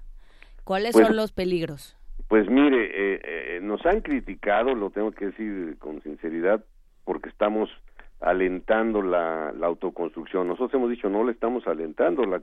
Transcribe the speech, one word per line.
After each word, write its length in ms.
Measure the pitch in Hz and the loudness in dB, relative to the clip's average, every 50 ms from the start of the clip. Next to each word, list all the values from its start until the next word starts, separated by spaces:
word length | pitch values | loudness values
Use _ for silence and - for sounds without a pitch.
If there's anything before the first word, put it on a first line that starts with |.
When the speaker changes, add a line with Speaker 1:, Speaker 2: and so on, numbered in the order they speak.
| - - - - - - - - - - - - - | -16 -16 -16 -18 -20 -20 -20 -20 -20 -20 -20 -12 -6
Speaker 1:
¿Cuáles 300 | - 190 196 208 240 233 | -4 -2 0 0 6 8
Speaker 2:
Pues, 120 | 220 220 | 8 8
Speaker 1:
son 120 | 220 220 | 8 6
los 140 | 220 220 202 - | 2 0 -2 -2
peligros? 640 | - 185 180 180 170 165 160 147 139 - - - - - - - - - - | -4 -2 0 0 0 -2 -4 -8 -10 -16 -20 -20 -18 -16 -12 -12 -10 -2 2
Speaker 2:
pues 200 | 107 110 101 92 | 4 4 4 6
mire, 360 | 123 139 147 147 131 120 107 | 6 6 6 6 6 4 2
eh, 360 | - - 95 101 98 95 - - | 0 -2 -2 0 0 0 -2 -4
eh, 360 | - 82 82 62 67 85 87 | -8 -10 -8 -8 -8 -8 -6
nos 240 | 95 104 104 101 - | -4 -4 -4 0 2
han 140 | 170 202 220 | 2 2 2
criticado, 720 | - 156 143 120 - 104 92 - - 101 101 113 120 135 131 | 0 -2 -4 -4 -4 -6 -10 -4 -2 0 2 2 2 2 0
lo 160 | 110 101 92 | 0 -2 -4
tengo 220 | - 101 107 110 | -2 -4 -4 -4
que 140 | - - 101 | -4 -6 -8
decir 520 | 98 - - 110 107 101 95 87 80 69 | -8 -6 -8 -8 -8 -6 -6 -8 -8 -10
con 240 | - - 73 76 71 | -10 -12 -12 -12 -12
sinceridad, 640 | - 76 76 - - 80 80 82 85 95 107 110 - - _ - - _ _ _ - | -12 -12 -12 -10 -8 -6 -4 0 2 2 2 2 0 -6 _ -20 -20 _ _ _ -8
porque 260 | 92 87 - - - | -6 -6 -6 -8 -12
estamos 400 | - - 104 107 107 110 104 - - - - - - - - - - - | -4 0 0 0 2 0 -2 -2 -6 -12 -20 -20 -20 -20 -20 -20 -14 -2
alentando 800 | - 87 90 92 92 92 92 90 - - 110 110 110 113 110 104 | 0 0 2 2 2 0 0 -2 0 2 2 2 2 2 0 0
la, 500 | 95 90 90 87 82 82 80 80 78 73 | 0 2 0 0 0 0 -2 -4 -4 -6
la 160 | 53 - 82 | -4 -2 -2
autoconstrucción. 800 | 87 82 - 98 87 - - 85 78 - 85 76 - - 92 92 | -2 -2 -2 -4 -6 -4 -4 -6 -6 -6 -10 -8 -4 -2 -2 -2
Nosotros 260 | 87 87 117 127 120 - | -2 -2 -2 -2 -2 0
hemos 160 | 131 123 117 | 0 0 0
dicho, 200 | 120 117 - 98 | -2 -2 -2 -2
no 140 | 98 104 120 | 0 0 0
la 60 | 123 | 0
estamos 360 | 117 - - 117 127 117 - | -2 -2 -2 -2 -2 -2 -2
alentando, 580 | 98 80 78 80 78 76 - 147 165 175 143 117 | -4 -4 -4 -4 -4 0 0 2 2 2 2 0
la, 160 | 98 92 87 | 0 -2 -4